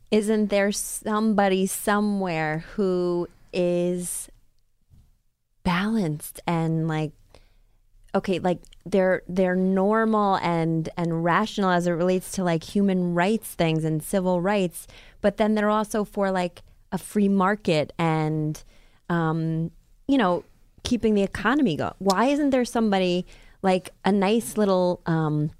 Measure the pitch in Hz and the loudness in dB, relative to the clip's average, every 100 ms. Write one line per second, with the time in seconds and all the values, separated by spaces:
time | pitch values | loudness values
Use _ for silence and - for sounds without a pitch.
0 | - 214 208 214 208 202 202 208 - - | -2 0 2 0 2 2 2 -2 -6 -8
1 | 220 214 220 202 196 190 190 - - 208 | -4 -2 2 2 2 2 0 -2 0 0
2 | 208 202 190 160 156 156 - - 190 180 | 0 -2 -2 -2 -2 -4 -6 -4 -2 0
3 | 175 175 170 - - - 175 175 180 180 | 0 -2 -4 -10 -8 -2 0 0 0 -2
4 | 175 - - - _ _ _ _ _ - | -6 -10 -12 -20 _ _ _ _ _ -20
5 | - _ _ _ _ _ 180 175 208 226 | -20 _ _ _ _ _ -4 -2 0 -2
6 | 170 151 - - - 170 165 160 160 156 | -2 -4 -10 -10 -4 -2 0 -2 -2 -2
7 | 151 - _ - _ _ _ _ _ _ | -4 -8 _ -20 _ _ _ _ _ _
8 | - 196 202 170 180 170 - - - 196 | -6 -4 -2 -2 -2 -2 -6 -20 -2 2
9 | 185 180 - 180 185 185 185 190 190 220 | 2 2 -2 0 2 2 2 2 2 2
10 | 220 214 202 190 175 170 165 160 160 - | 2 2 2 0 0 0 0 0 -4 -4
11 | 170 165 170 170 220 - 190 175 175 165 | -4 0 2 2 0 -2 0 2 0 0
12 | 180 185 - - 180 165 - 202 196 185 | 2 0 -2 -4 -2 -2 -2 0 0 0
13 | 175 170 185 226 - - 165 160 156 160 | 0 0 0 0 -4 -2 0 0 0 -4
14 | - 196 185 180 180 208 180 - - - | -2 -2 0 0 0 0 -2 -4 -16 -20
15 | - - 208 196 214 214 208 214 214 220 | -20 -2 -2 0 0 2 2 0 0 -4
16 | 202 202 196 190 180 - - - _ 190 | -4 -2 -2 0 -2 -6 -20 -20 _ -10
17 | - 226 196 196 185 208 - 156 139 - | -4 0 2 4 2 0 0 0 0 -2
18 | 165 156 156 156 151 156 - - - _ | 0 0 0 -2 -4 -6 -12 -20 -20 _
19 | - 170 160 160 160 160 165 - _ - | -6 -2 0 -2 -2 -2 -4 -8 _ -14
20 | - 269 185 175 - _ _ - - 233 | 0 2 2 0 -4 _ _ -10 -2 0
21 | 220 208 196 - 214 294 240 139 107 - | 2 2 0 0 0 2 2 0 -4 -2
22 | 190 190 247 285 285 262 240 240 220 190 | 0 2 2 2 2 2 0 0 2 2
23 | 180 180 - - - - 190 185 - - | 2 0 -4 -14 -20 -4 0 0 -2 -4
24 | 190 202 190 226 - 214 202 185 180 175 | 0 2 2 0 -2 0 2 2 2 -2
25 | - 160 156 151 151 - | -2 0 0 0 -2 -6